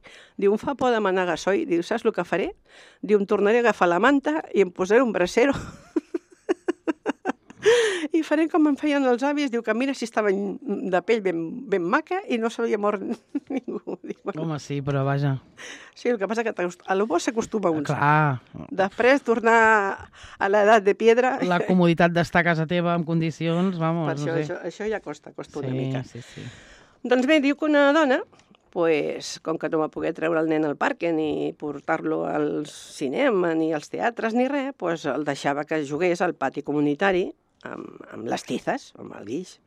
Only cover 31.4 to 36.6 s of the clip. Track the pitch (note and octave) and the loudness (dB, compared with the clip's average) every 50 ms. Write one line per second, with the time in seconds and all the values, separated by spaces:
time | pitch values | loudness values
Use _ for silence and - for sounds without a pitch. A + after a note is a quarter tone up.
31.4 | D3 D3 E3 - D#3+ D3 C#3+ D#3+ - - D#3+ D#3+ E3+ D#3 D#3+ E3 E3 E3+ E3+ D#3 | -4 -6 -6 -8 -10 -10 -10 -8 -4 -4 -4 -2 -2 -2 -4 -2 -4 -4 -2 -2
32.4 | D3 D#3 D#3+ D3+ D3+ D#3 - - - - - - C#3+ B2+ D3 G#3 C#4 C4+ G#3+ F#3 | -2 -2 -4 -6 -8 -10 -12 -18 -20 -18 -10 -8 -6 -4 -2 0 0 2 2 2
33.4 | F3 E3+ D#3+ D#3+ D#3+ D#3+ E3 D3+ D3+ - - F3 F#3 A#3+ A#3 - - A3+ A3 B3 | 0 0 0 0 0 0 -2 -4 -6 -8 -6 -4 -4 -4 -2 -4 -4 -2 0 0
34.4 | B3+ C4+ C#4+ C#4+ C4 C#4 C4+ - - E3+ E3+ D#3 - D3 B2 C#3+ D3 D3+ C#3+ - | 0 0 -2 -4 -6 -6 -8 -6 -4 -4 -4 -4 -4 -4 -4 -2 -2 -4 -4 -2
35.4 | - C#3+ C#3+ C#3+ D#3 - D#3+ D#3 C#3+ C3+ D3 D3 F3+ F3+ E3+ F3 G3 F3 D3+ - | -2 -2 -2 -2 -4 -4 -4 -4 -4 -4 -4 -2 0 0 0 0 -2 -2 -2 -2
36.4 | C3+ C3 - C#3+ | -4 -6 -4 -6